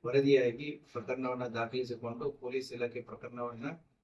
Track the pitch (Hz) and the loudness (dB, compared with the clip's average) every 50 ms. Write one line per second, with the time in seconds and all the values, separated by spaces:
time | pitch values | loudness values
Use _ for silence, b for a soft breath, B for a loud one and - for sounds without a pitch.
0 | - - 135 139 139 139 139 131 123 120 113 123 147 147 147 - - - - 123 | -4 4 4 6 8 10 8 8 8 6 2 0 -6 -8 -8 -10 -14 -10 -10 -8
1 | 110 - - 131 131 127 127 127 123 120 113 113 117 113 127 127 127 120 120 113 | -4 -4 -4 -2 -2 -2 -2 -2 -4 -4 -2 -2 -2 -2 -2 -2 -2 -2 -4 -6
2 | 120 117 117 123 147 143 139 - - 123 127 131 131 131 123 120 120 120 120 123 | -6 -6 -6 -4 -4 -4 -6 -4 -8 -4 -4 -4 -4 -4 -6 -4 -4 -4 -4 -8
3 | 120 - - - - 123 120 120 120 120 117 113 131 151 165 165 - _ _ _ | -10 -10 -12 -12 -12 -12 -8 -6 -6 -6 -6 -6 -8 -8 -8 -10 -16 _ _ _